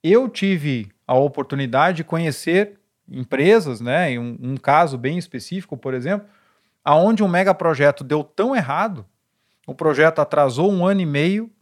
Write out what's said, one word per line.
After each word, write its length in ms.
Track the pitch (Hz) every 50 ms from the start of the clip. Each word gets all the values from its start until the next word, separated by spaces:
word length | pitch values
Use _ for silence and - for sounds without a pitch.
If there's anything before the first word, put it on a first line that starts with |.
Eu 260 | - 160 202 240 262 226
tive 600 | - - 196 196 190 165 143 151 131 120 104 95 _ _ _
a 80 | - 127
oportunidade 840 | 131 139 143 139 147 131 - 143 139 135 120 120 131 156 180 185 160
de 60 | 156
conhecer 720 | - 170 165 170 156 127 - - 165 170 190 208 208 202 _ _ _ _ _ _ -
empresas, 720 | - 127 123 _ 135 131 147 185 220 226 170 143 123 104
né, 320 | 117 120 135 165 180 151
e 60 | 123 120
um, 180 | 120 120 117 -
um 140 | 123 127 135
caso 420 | 131 - 139 143 156 175 151 135 123
bem 180 | 117 139 165
específico, 600 | 180 170 _ - 123 - - 175 190 175 _ 147
por 180 | 120 _ 139 131
exemplo, 320 | 127 123 160 202 202 202 _ _ _ _ _ _ _ _ _ _ _ _
aonde 380 | - 190 208 180 214 226 208
um 60 | 208 190
megaprojeto 720 | 170 180 190 196 185 190 175 165 156 131 147 147 139 -
deu 220 | 139 123 147 151 143
tão 300 | _ _ - 202 254 269
errado, 500 | 240 156 123 143 160 208 226 185 123 98 _ _ _ _ _ _ _ _ _ _ _ _
o 100 | - -
projeto 460 | - 160 156 143 131 156 160 160 -
atrasou 520 | 147 - - 151 143 135 120 131 170 202
um 120 | 196 180 175
ano 160 | 190 202 196
e 60 | 180
meio 440 | 151 143 143 151 180 196 214 226 226 _ _